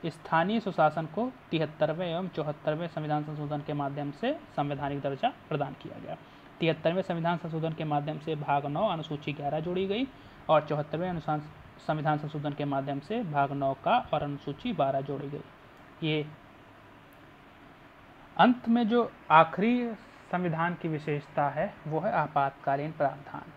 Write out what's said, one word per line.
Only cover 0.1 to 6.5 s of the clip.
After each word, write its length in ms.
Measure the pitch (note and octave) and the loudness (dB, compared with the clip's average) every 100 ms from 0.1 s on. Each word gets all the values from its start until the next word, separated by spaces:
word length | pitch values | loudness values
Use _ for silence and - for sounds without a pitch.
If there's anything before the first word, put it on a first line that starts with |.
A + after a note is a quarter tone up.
| - - D#3+ F3 A3+ | -8 0 2 4 0
स्वशासन 460 | G3+ E3+ D#3 D#3+ D#3 | -2 4 4 4 -4
को 260 | D#3+ B3 - - | -4 -4 -6 -4
तिहत्तरवें 640 | E3 D3+ D#3 D3+ D#3+ F3+ | -2 -2 0 0 0 -2
एवं 160 | E3 F#3+ | -2 -4
चौहत्तरवें 600 | - D3+ D3 D#3 D3+ E3+ | -4 -4 -2 -2 -2 -4
संविधान 360 | E3 D3+ D3+ | -6 -2 -2
संशोधन 360 | D3+ D3 D3 D3 | -2 -6 -4 -4
के 120 | C#3+ | -4
माध्यम 380 | D3 C#3 C#3+ C#3+ | -4 -2 -4 -6
से 300 | - A#3+ D#4+ - - | -4 -4 -4 -6 -4
संवैधानिक 440 | C#3+ C#3 C#3+ C#3+ | -2 -2 -4 -2
दर्जा 320 | C#3 C#3 B3 - - | -4 -2 -2 -4 -6
प्रदान 280 | D3+ C#3+ - | -2 -2 -6
किया 180 | - - | -12 -12
गया। 160 | - - - - - | -12 -12 -14 -20 -20